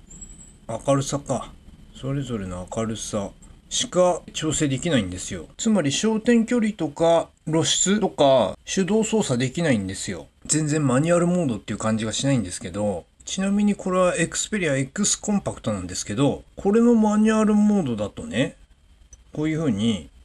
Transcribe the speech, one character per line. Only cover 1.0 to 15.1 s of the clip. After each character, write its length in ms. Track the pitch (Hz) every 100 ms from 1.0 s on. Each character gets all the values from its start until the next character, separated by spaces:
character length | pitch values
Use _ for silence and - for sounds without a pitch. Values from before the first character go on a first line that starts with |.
さ 160 | 135 143
か。 340 | - 107 - - - - - -
そ 160 | 135
れ 120 | 139
ぞ 160 | 127 117
れ 80 | 95
の 200 | 90 90 -
明 80 |
る 140 | 110 110
さ 320 | - 110 98 - - - -
し 200 | - -
か 320 | 175 180 170 -
調 200 | - 156
整 140 | 139 151
で 120 | 131
き 100 | 170
な 80 | 139
い 60 |
ん 60 | 92
で 100 | 90
す 140 | -
よ。 140 | 95 78 -
つ 120 | 226
ま 120 | 208
り、 100 | 143
焦 280 | 139 220 220
点 260 | 220 233 226
距 140 | 247
離 120 | 214
と 160 | 202 156
か 420 | 143 165 170 - _ -
露 200 | 160 156
出 340 | - - 208
と 100 | 190
か 480 | - 143 131 95 - -
手 180 | -
動 200 | 180 214
操 200 | 214 220
作 140 | - 123
で 140 | 131
き 100 | 170
な 100 | 165
い 60 | 117
ん 100 | 95
で 80 | 95
す 140 | -
よ。 180 | 87 - _ -
全 220 | 151 151
然 180 | 156 139
マ 120 | 123
ニ 120 | 160
ュ 40 | 175
ア 40 |
ル 80 | 175
モ 180 | 180 156
ー 20 |
ド 100 | 104
っ 20 |
て 140 | -
い 20 | 104
う 40 |
感 180 | 110 110
じ 80 | 110
が 80 |
し 120 | - 139
な 60 |
い 60 | 135
ん 60 |
で 80 | 92
す 100 | -
け 100 | 92
ど、 340 | 92 104 90 - _ -
ち 160 | -
な 100 | 196
み 140 | 202 208
に 100 | 196
こ 160 | -
れ 80 | 185
は 160 | 180 175
Xperia 600 | 165 - - 214 170 135
X 420 | 139 - 208